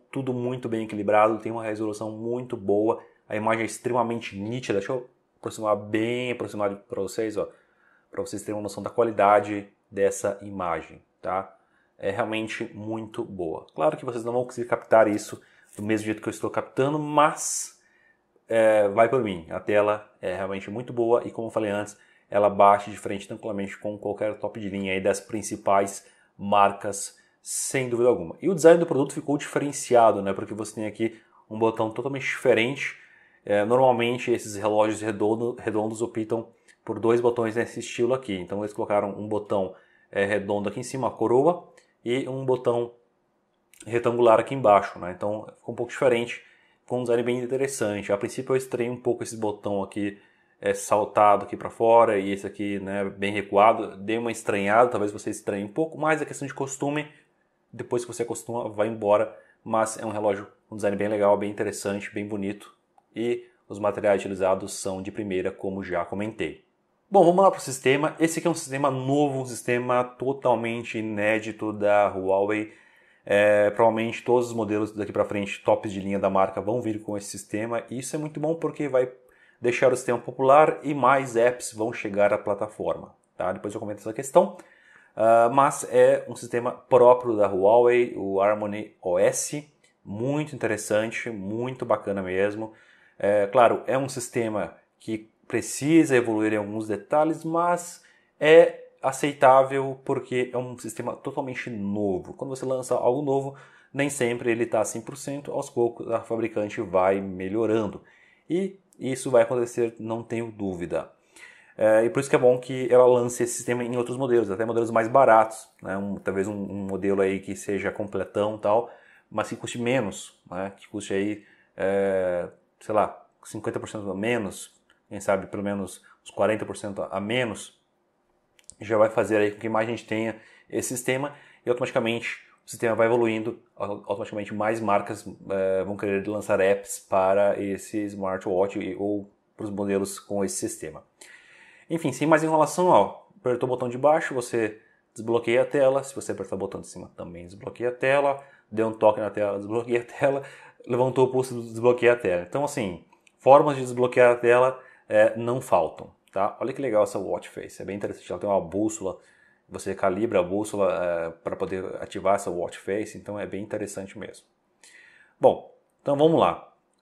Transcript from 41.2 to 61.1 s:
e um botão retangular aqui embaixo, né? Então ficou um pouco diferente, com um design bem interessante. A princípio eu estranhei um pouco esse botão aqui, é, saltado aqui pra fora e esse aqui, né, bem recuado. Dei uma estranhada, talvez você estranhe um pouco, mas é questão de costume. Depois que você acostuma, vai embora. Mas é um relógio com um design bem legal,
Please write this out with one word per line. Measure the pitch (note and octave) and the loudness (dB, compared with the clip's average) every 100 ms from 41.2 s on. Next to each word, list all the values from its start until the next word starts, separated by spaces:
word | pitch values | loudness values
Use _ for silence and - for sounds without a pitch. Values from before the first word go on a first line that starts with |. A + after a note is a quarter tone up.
| A2 A#2+ D3+ F3 - _ _ _ | 2 4 4 0 -6 _ _ _
e | A2+ B2+ B2+ | -6 -4 -4
um | C3+ | -6
botão | C3 B2 A#2+ A#2+ A#2+ - _ _ _ _ _ _ _ - - | -2 -2 0 -2 -2 -10 _ _ _ _ _ _ _ -20 -6
retangular | A#2 A#2+ A#2+ A#2+ A2 | -2 0 4 6 6
aqui | A2+ | 4
embaixo, | C3+ A2+ G2+ - F#2 | 0 4 4 4 -6
né? | F2+ F#2 | -10 -6
Então | G#2 G#2+ - - | -6 -6 -10 -16
ficou | - | -12
um | A#2 | -8
pouco | A#2+ | -8
diferente, | - C3+ A#2 A#2+ - - _ _ _ - | -2 2 2 -2 -8 -18 _ _ _ -8
com | B2 | -4
um | |
design | A#2+ A#2 | 0 0
bem | A#2+ B2 | 0 -2
interessante. | B2 C3 C3+ - G#2+ G2+ G2+ | -4 -4 -4 -2 -4 -4 -2
A | - | -4
princípio | A#2+ - - | -4 -6 -2
eu | C3 | -2
estranhei | C3 A#2+ A#2+ | -2 -4 -4
um | B2 | -4
pouco | B2 A#2 | -2 -4
esse | A2 A2 | -4 -6
botão | A2 G#2 - G2+ | -6 -4 -4 -4
aqui, | F#2+ - G2+ G2+ _ _ _ _ | -4 -6 -6 -6 _ _ _ _
é, | G2+ | -4
saltado | G2 - G#2 G2+ - G#2 G2 G2 | -4 0 0 2 4 6 6 2
aqui | G2+ | -10
pra | - | -10
fora | - A#2 A#2 A2+ G#2 | -2 4 6 6 4
e | G2 | 0
esse | G2 G2+ | -4 -6
aqui, | - G2+ G2+ | -6 -4 -4
né, | F#2+ G2 | -4 -4
bem | G2 G2 G2 | -6 -4 -4
recuado. | G#2 F#2+ G2+ A2 A2 G2+ G2 | -4 0 6 6 6 0 -8
Dei | G2 A2+ | -4 -4
uma | A#2 | -4
estranhada, | A2 - G#2 G2 A2 B2 | -6 -2 -2 4 6 6
talvez | A2 G#2 | 4 -2
você | G#2 - | -4 -8
estranhe | G2+ - G2+ | -8 -6 -6
um | G2+ | -6
pouco, | G2+ D#3+ C3 | -4 -6 -4
mas | D3+ D#3 | -2 -2
é | D3 | -4
questão | D3 C#3 | -10 -10
de | |
costume. | - C3+ - C#3+ D3 D3 - _ _ _ _ _ | -8 -8 -6 -4 -4 -6 -12 _ _ _ _ _
Depois | A2+ - B2 | -16 -6 -6
que | A#2+ | -4
você | A2+ | -6
acostuma, | A#2 A#2 - A#2 A2 | -8 -8 -8 -8 -6
vai | G#2 G#2+ | -2 -2
embora. | A2+ G#2 G#2 G#2+ - - _ | -2 2 2 2 -6 -20 _
Mas | A#2+ A2 A2 - | -4 0 0 -2
é | |
um | A2+ | -8
relógio | G#2 G#2+ G2+ G2+ _ _ | -4 -2 -2 -6 _ _
com | |
um | A2 | -4
design | G2+ G2+ | -2 -2
bem | |
legal, | G#2 | -2